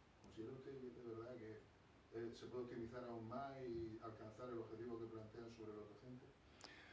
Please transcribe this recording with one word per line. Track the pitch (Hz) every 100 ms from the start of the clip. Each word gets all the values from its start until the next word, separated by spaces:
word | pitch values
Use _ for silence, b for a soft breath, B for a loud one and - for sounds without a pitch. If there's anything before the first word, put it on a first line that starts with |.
| - -
¿Considera | - 107 113
usted | 127 135 135
que | 123
de | 117 120
verdad | 113 120 127
que, | 110 107 - - - - - 113
eh, | 117
se | 117 113
puede | 123
optimizar | 120 120 113 123
aún | 120 117 110
más | 127 139 135
y | 127 117 110 110
alcanzar | 113 - 110 107 127
el | 113
objetivo | 110 110 120 113
que | 113
plantean | 110 107 117 117 113
sobre | 107
los | 107 104
docentes? | 107 127 127 - - - b b b b